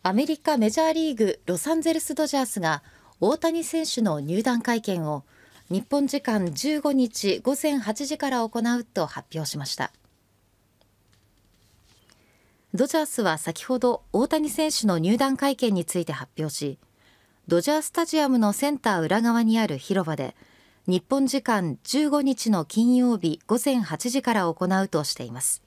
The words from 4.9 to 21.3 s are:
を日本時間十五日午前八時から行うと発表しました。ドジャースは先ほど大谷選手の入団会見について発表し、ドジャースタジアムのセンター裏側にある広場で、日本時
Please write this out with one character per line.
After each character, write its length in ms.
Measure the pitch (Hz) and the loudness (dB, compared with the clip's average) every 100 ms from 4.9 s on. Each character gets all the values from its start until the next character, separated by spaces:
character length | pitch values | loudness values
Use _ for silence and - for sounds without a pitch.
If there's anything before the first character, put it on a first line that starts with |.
| 180 | -4
を 200 | 156 147 - _ - - _ | -2 -6 -8 _ -20 -20 _
日 160 | 185 - | -6 -2
本 200 | 285 285 | 0 0
時 160 | - | -2
間 320 | - 214 175 | -2 0 -2
十 260 | 151 277 302 | -2 -2 0
五 120 | 285 | 0
日 480 | 269 247 - 202 - | 2 0 0 -2 0
午 140 | 240 277 | -2 0
前 140 | 302 285 | 0 0
八 300 | 208 214 277 | -2 -4 -4
時 100 | 302 | -4
か 140 | 285 | -2
ら 180 | 254 226 | 0 -2
行 120 | 233 | -2
う 240 | 226 240 | 0 -2
と 200 | 240 - | -2 -4
発 240 | 156 - - | -4 -6 -10
表 120 | 160 147 | -8 -6
し 120 | 147 | -6
ま 80 | 139 | -8
し 100 | - | -6
た。 160 | 135 _ _ _ _ _ _ _ _ _ _ _ _ _ _ _ _ _ _ _ _ _ _ _ _ _ _ _ _ | -6 _ _ _ _ _ _ _ _ _ _ _ _ _ _ _ _ _ _ _ _ _ _ _ _ _ _ _ _
ド 140 | 185 277 | -2 0
ジ 100 | 320 | 0
ャ 60 | |
ー 40 | 302 | -2
ス 140 | - | -2
は 160 | 196 156 | 0 -2
先 240 | - - | -4 -8
ほ 180 | - 254 | -4 0
ど 240 | 247 233 - | 0 -2 -2
大 120 | 202 269 | -2 2
谷 220 | 311 302 | 0 -2
選 220 | - 311 | -2 -2
手 160 | 302 220 | 0 0
の 120 | 170 | 2
入 200 | 165 233 | 2 2
団 180 | 269 262 | 2 0
会 180 | 277 | -2
見 200 | 269 240 | 0 0
に 100 | 190 | 0
つ 140 | 165 180 | -2 -4
い 80 | 165 | -4
て 80 | |
発 180 | 135 139 - | -8 -10 -8
表 120 | 156 | -6
し、 280 | - 147 139 _ _ _ _ _ _ - | -4 -6 -8 _ _ _ _ _ _ 0
ド 140 | 175 | 2
ジ 100 | 220 | 2
ャ 80 | 302 | 0
ー 40 | |
ス 80 | 302 | 0
タ 160 | - 330 | -2 0
ジ 160 | 311 | 2
ア 60 | 285 | 4
ム 80 | 254 | 4
の 160 | 214 | 2
セ 160 | 202 285 | 2 -2
ン 80 | 294 | 0
タ 220 | 226 185 | 0 0
ー 0 | |
裏 180 | 160 196 | 2 2
側 220 | 233 233 | 2 2
に 160 | 226 226 | 4 2
あ 80 | 214 | 2
る 100 | 139 | -2
広 300 | - 196 160 | -2 0 0
場 100 | 147 | -4
で、 180 | 131 - - _ _ _ - | -6 -10 -20 _ _ _ -2
日 180 | 180 - | -2 0
本 200 | 269 | 0
時 160 | 269 | 2